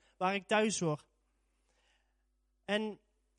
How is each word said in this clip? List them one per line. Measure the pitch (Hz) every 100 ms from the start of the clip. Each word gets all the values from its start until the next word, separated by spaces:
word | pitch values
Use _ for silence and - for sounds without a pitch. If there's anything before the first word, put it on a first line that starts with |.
| _ -
waar | 185 196
ik | -
thuis | 214 220 180
hoor." | 165 151 _ _ _ _ _ _ _ _ _ _ _ _ _ _ _ _ -
En | 208 214 185 _ _ _